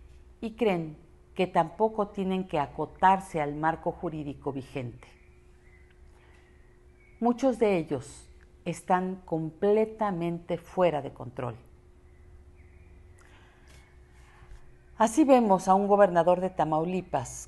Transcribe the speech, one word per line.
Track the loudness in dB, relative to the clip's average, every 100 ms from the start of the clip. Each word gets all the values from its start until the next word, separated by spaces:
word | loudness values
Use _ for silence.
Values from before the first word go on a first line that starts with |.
| -20 -20 -20 -14
y | -14
creen | -2 0 0 -4 -12 -20 -20 -12 -4
que | 0
tampoco | 0 0 0 -2 -2 -6
tienen | -6 -4 -4 -4
que | -4
acotarse | -4 -6 -8 2 4 4 0 -6
al | -4 -2
marco | -2 -2 -6
jurídico | -6 -8 -8 -10 -10 -8
vigente. | -8 -8 -10 -10 -12 -20 -20 -20 -20 -20 -20 -20 -20 -20 -20 -20 -20 -20 -20 -20 -20 -20 -20 -20 -20 _ -2
Muchos | 0 2 0 2
de | 2 2
ellos | 0 -6 -8 -16 -20 -20 -20 -12 -10
están | -8 -2 0 0 -8
completamente | -6 -6 -6 -2 0 2 0 -2 -6 -4 -4 -6 -6 -8
fuera | -6 0 2 0
de | -6
control. | -12 -14 -10 -10 -10 -18 -20 -20 -20 -20 -20 -20 -20 -20 -20 -20 -20 -20 -20 -20 -20 -20 -20 -20 _ -20 -20 -20 -20 -20 -20 -20 -20 -20 -20 -20 -20 -14 0
Así | 2 4
vemos | 6 6 6 2 4
a | 2
un | 4
gobernador | 6 6 6 4 2
de | 0
Tamaulipas | -2 -2 0 -2 -4 -4 -6 -6 -12